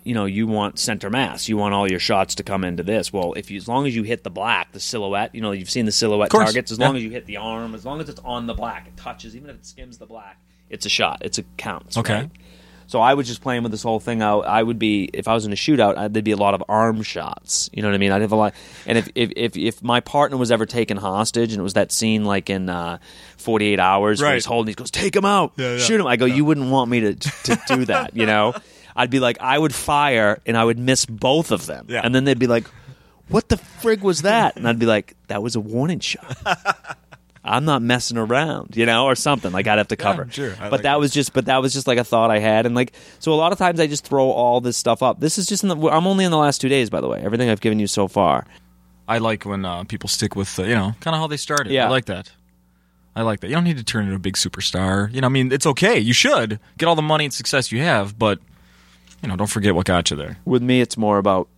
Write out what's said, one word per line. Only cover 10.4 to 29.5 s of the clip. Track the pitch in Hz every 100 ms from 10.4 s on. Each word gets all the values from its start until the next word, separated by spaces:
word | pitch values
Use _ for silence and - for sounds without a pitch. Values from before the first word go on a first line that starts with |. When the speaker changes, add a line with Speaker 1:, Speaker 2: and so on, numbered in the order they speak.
| _ _ -
Speaker 1:
it's | 107 101
a |
shot. | 95 90 -
It's | 95 -
a | - -
counts, | 98 87 - 117
Speaker 2:
Okay. | 117 107
Speaker 1:
right? | 151 - - - - - -
So | 123
I | 120 143
was | 123
just | 113
playing | 131 120
with | 117
this | 107
whole | 117 110
thing | 120 113
out. | 107 104 -
I | 110
would | 113 117
be, | 110 104 90
if | - 113
I |
was | 113 107
in |
a | 101
shootout, | - 139 101 -
I, | 104
there'd | 110
be | 107
a | 101
lot | 101
of | 95 -
arm | 107 113 110
shots. | 107 87 76 - - - -
You | -
know | 104
what | 98
I |
mean? | 98
I'd | 95
have | 107
a | 110
lot. | 104 - - - -
And | 117
if, | -
if, | 123 117 -
if, | 113 87
if | 107 -
my | 120 120
partner | - 147 143 135
was | 117
ever | 113 110
taken | 120 110 98
hostage, | 98 98 113 117 113
and | 104
it |
was | 95
that | 98 95
scene | - 113 110
like | 104 98 95
in, | 98 90
uh, | 87 85 85 - - - -
forty-eight | - 110 104 98
Hours | 92 98 107 104
where | 147
Speaker 2:
Right. | 127
Speaker 1:
he's | 117
holding, | 117 110
he | 104
goes, | 123
"Take | - 196 196
him | 196
out, | 202 156 -
Speaker 2:
Yeah, | 127
yeah. | 123
Speaker 1:
shoot | 123 220
him." | 143
I | 120
go, | 127
Speaker 2:
Yeah. | 131
Speaker 1:
"You | 151
wouldn't | 147 127
want | 135 120
me | 120
to, | 104 -
to | 143 - - 233 -
do | - -
that," | 165 - 113
you | 107
know? | 107 110 208 - -
Speaker 2:
<laughs> | - -
Speaker 1:
I'd | 123
be | 131
like, | 123 120
I | 127